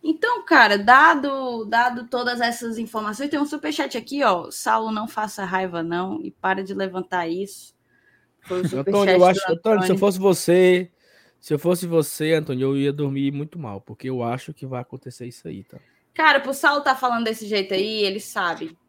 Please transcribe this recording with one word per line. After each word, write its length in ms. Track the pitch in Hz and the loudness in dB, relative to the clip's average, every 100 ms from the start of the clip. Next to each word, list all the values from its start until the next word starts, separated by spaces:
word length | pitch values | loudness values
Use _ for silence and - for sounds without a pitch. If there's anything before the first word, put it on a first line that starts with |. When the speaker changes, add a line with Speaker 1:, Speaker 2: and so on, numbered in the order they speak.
Speaker 1:
Então, 420 | 311 320 466 494 - | -2 -2 -2 -2 2
cara, 320 | 302 220 202 | 6 6 6
dado, 880 | 202 254 311 311 277 269 254 233 208 | 6 8 8 4 0 -4 -4 -6 -2
dado 420 | 226 247 240 240 | 0 0 -2 -6
todas 320 | 247 240 240 | -4 -4 0
essas 380 | 233 233 233 226 | -2 -2 -6 -6
informações, 540 | 226 220 214 208 285 | -6 -6 -6 -4 -4
tem 80 | 294 | -2
um 80 | 294 | -2
superchat 500 | 302 302 302 277 254 | -4 -6 -4 -4 -6
aqui, 260 | 233 285 | -8 0
ó. 280 | 254 180 - | 2 2 -4
"Saulo, 400 | - - 220 220 | -8 0 0 0
não 160 | 214 220 | -6 -6
faça 360 | - 214 - | -6 -6 -6
raiva, 380 | 190 185 190 170 | -4 -2 -2 -4
não, 400 | 165 170 190 202 | -4 -4 -4 -6
e 80 | - | -10
para 340 | _ 190 190 | _ -4 -4
de 80 | 190 | -4
levantar 540 | 196 190 185 185 185 170 | -6 -6 -6 -4 -4 -4
isso." 480 | 175 196 - - _ _ _ _ _ _ _ | -6 -8 -12 -20 _ _ _ _ _ _ _
Foi 200 | - 180 | -8 -4
o 0 | |
Speaker 2:
<laughs> 40 | 180 | -2
Antônio, 200 | 185 190 | -2 0
Speaker 1:
superchat 260 | 202 196 | 2 4
Speaker 2:
eu 60 | 185 | 8
Speaker 1:
do 80 | 180 | 6
Speaker 2:
acho, 140 | 185 | 6
Antônio, 220 | - 170 | 0 -2
se 80 | 220 | 2
eu 60 | 214 185 190 | 2 2 2
Speaker 1:
Antônio. 20 | |
Speaker 2:
fosse 220 | 202 185 | 2 2
você, 720 | 196 180 - 175 185 180 180 _ _ _ _ _ | 2 2 4 6 6 4 0 _ _ _ _ _
se 120 | - | -6
eu 60 | 151 | -2
fosse 300 | 170 175 175 | 0 0 0
você, 460 | 165 147 - 156 | 0 0 -2 0
Antônio, 280 | 160 151 127 135 | 0 0 -2 0
eu 80 | 139 | 0
ia 160 | 143 | 0
dormir 380 | 147 143 139 139 | 0 -4 -2 -2
muito 260 | 139 151 180 | -4 -10 -10
mal, 240 | 131 98 | -10 -12
porque 260 | _ - 131 | _ -14 -8
eu 140 | 127 | -4
acho 320 | 117 127 - | -4 -6 -8
que 140 | 151 131 | -14 -10
vai 140 | 127 | -10
acontecer 440 | 127 131 - - 123 | -10 -16 -18 -16 -16
isso 220 | - - | -16 -14
aí, 160 | 98 | -14
tá? 160 | - - _ _ _ | -16 -20 _ _ _
Speaker 1:
Cara, 260 | - 320 277 | 2 4 4
pro 140 | 247 | 0
Saulo 300 | 269 311 285 | 0 2 2
tá 120 | 285 262 | 0 0
falando 280 | 254 233 226 | 0 -2 -4
desse 220 | 220 214 | -6 -4
jeito 260 | 208 190 | -4 -2
aí, 300 | 190 208 220 | -2 -2 -2
ele 160 | 202 196 | -2 -4
sabe. 580 | - - 180 165 165 165 | -8 -4 -4 -4 -10 -14